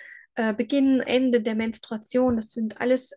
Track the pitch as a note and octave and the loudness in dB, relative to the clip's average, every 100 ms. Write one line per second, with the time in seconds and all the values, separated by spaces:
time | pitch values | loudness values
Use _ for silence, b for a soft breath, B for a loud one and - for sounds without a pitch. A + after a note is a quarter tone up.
0 | B B B - A3 G#3+ A3+ C#4 C4+ C4 | B B B -4 -2 -2 0 2 4 4
1 | - B3 C4 A#3+ A3 A3 A3+ A3+ - A3 | 2 2 2 2 0 -2 -2 -6 -8 -10
2 | - B3+ B3+ A#3 A3 A#3+ A3 - B3 B3+ | -4 0 2 0 -4 -6 -6 -2 0 0
3 | - | 0